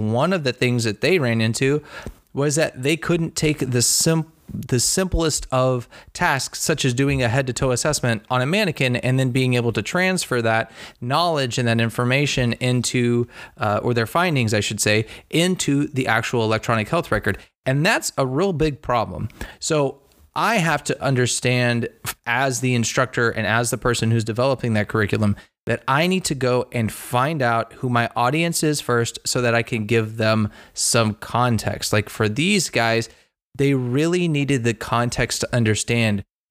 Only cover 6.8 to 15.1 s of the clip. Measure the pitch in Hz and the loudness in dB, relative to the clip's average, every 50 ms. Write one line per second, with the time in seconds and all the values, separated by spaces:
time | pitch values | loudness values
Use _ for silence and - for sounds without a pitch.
6.8 | - 135 120 127 139 139 139 135 127 113 110 139 135 127 120 - 143 131 123 120 | 0 0 0 2 0 0 2 2 0 2 2 0 0 -2 -2 -2 0 0 0 0
7.8 | - 156 143 - - 123 113 104 - - 131 123 127 139 180 214 220 180 143 - | 0 0 -2 0 0 -2 -2 -2 -2 -2 -2 0 0 0 0 0 0 -2 -2 0
8.8 | 139 127 123 - - 123 127 131 131 131 120 131 131 127 127 120 117 117 104 113 | 0 0 0 0 0 0 2 2 2 2 2 2 2 2 2 2 2 0 0 -2
9.8 | 104 - - 180 185 185 190 175 - - 131 120 113 113 113 113 113 - - - | -2 -2 -2 0 0 0 0 -2 -2 -2 -2 0 2 2 2 0 0 -2 -8 -16
10.8 | - - - _ 123 120 139 156 175 175 165 143 135 120 - - 123 117 117 117 | -20 -20 -16 _ -6 -2 0 0 0 0 0 0 -2 -2 -2 0 0 2 2 2
11.8 | 113 117 - - 123 120 127 139 147 135 - 139 123 120 113 - 127 127 127 123 | 2 0 0 0 0 2 2 2 2 0 0 0 0 0 0 -2 0 0 0 0
12.8 | 117 - - 127 120 120 120 120 120 - - - - - - - - 107 104 101 | 0 0 0 0 2 2 2 0 0 -2 -6 -12 -20 -20 -8 -4 -2 0 0 0
13.8 | - 117 123 - - - - 170 180 185 151 135 117 107 110 104 104 - 113 101 | 0 0 0 0 0 0 0 0 0 0 2 0 0 2 2 0 0 -2 -4 -2
14.8 | - 107 107 107 110 - | 0 2 2 2 0 -2